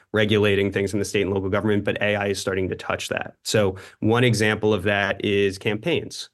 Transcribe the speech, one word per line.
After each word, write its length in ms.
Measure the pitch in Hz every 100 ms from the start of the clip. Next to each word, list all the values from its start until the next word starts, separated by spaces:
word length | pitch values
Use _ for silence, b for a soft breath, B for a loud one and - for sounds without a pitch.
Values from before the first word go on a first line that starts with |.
| b
regulating 580 | 107 107 104 104 98 98
things 220 | 98 98
in 40 | 107
the 60 |
state 160 | 98 104
and 100 | 92
local 160 | 98 95
government, 340 | 101 107 101
but 160 | 104 98
A 160 | 104 104
I 120 | 101
is 120 | 95
starting 300 | - 95 92
to 40 |
touch 360 | 87 - 87 -
that. 240 | - - -
So 320 | - 110 101 95 B B
one 260 | 107 117
example 480 | 123 120 107 107 107
of 100 | 107
that 380 | 104 101 98 98
is 360 | 104 101 101 95
campaigns. 720 | 117 104 170 151 - - -